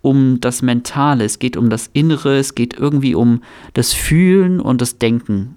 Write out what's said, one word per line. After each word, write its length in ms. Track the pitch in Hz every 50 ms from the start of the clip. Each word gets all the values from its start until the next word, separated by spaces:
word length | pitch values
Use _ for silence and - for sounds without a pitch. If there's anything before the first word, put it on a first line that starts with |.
um 400 | - 135 135 139 131 131 127 123
das 220 | 127 123 120 -
Mentale, 600 | 127 123 120 120 123 - - 139 139 147 143 123 104
es 140 | 107 - -
geht 200 | 131 123 123 -
um 100 | 120 113
das 220 | 110 120 - -
Innere, 460 | - 147 156 160 156 - - 139 139 139
es 160 | 139 - -
geht 200 | - 120 120 -
irgendwie 400 | - 143 147 147 139 135 131 -
um 280 | 85 120 120 117 120 - - - - - - -
das 180 | 123 120 -
Fühlen 680 | - - - - 156 165 185 185 185 196 185 180 185 180
und 200 | - 120 127 120
das 180 | 123 123 - -
Denken, 580 | 120 113 117 117 - - 104 98 98 127 -